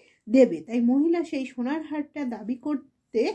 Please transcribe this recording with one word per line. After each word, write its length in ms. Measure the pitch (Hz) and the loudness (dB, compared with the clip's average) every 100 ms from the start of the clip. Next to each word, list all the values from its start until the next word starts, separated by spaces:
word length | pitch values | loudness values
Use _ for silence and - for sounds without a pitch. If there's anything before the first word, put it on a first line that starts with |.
| _ _ 214 | _ _ 2
দেবে। 300 | 262 214 160 | 6 6 4
তাই 200 | - 240 | -4 0
মহিলা 420 | 233 277 330 349 | 2 2 2 0
সেই 220 | - 277 254 | -2 -6 -8
সোনার 360 | - 247 320 | -6 -4 -4
হারটা 380 | 294 302 294 302 254 | -6 -8 -8 -8 -8
দাবি 300 | 214 208 254 | -8 -8 -6
করতে 680 | 294 294 - _ _ 220 311 | -4 -6 -8 _ _ -2 -2